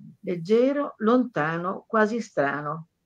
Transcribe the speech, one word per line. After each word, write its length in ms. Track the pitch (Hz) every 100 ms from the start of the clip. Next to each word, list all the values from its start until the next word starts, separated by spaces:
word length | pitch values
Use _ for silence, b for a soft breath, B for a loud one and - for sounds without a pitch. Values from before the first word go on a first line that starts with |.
| - -
leggero, 760 | 190 175 165 226 262 285 294 -
lontano, 840 | 214 254 233 165 151 170 180 196 -
quasi 320 | 220 208 233
strano. 680 | - - 139 143 147 160 160 _